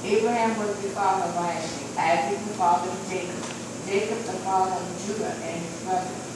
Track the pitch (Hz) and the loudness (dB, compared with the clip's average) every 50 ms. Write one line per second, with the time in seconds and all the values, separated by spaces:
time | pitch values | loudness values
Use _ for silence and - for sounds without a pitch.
0 | - 196 214 226 220 240 240 233 226 226 214 202 208 208 202 196 202 196 - 202 | 2 4 4 4 4 4 4 4 4 2 2 2 0 -2 -2 -2 -4 -4 -2 2
1 | 202 190 190 190 185 170 - 175 175 170 170 - - - - - - - - - | 2 4 4 4 2 0 0 0 0 0 0 -2 -4 -4 -4 -6 -6 -6 -2 0
2 | - 160 170 - - 202 202 - - - - - 185 170 175 180 - 185 190 190 | 4 4 4 4 4 0 0 -2 -2 -4 -2 2 4 6 6 4 2 -2 -4 -4
3 | - 190 185 180 175 - 180 - - - - - - - - - - 185 202 202 | -4 -4 -2 -2 -2 -4 -4 -6 -6 -6 -6 -8 -8 -8 -8 -8 -4 0 0 0
4 | 214 220 220 226 226 - 185 185 - 190 190 190 185 190 185 175 175 180 180 180 | 2 2 -2 -2 -2 -4 -4 -4 -2 2 4 4 4 4 2 -2 -2 -4 -6 -6
5 | 185 208 208 220 - - - - - - - 165 - - - - - 180 - - | -4 -4 -2 -2 -2 -2 -2 -4 -6 -6 -4 -4 -6 -6 -6 -8 -2 0 0 0
6 | 370 - - - - - - | 0 -2 -6 -6 -8 -8 -10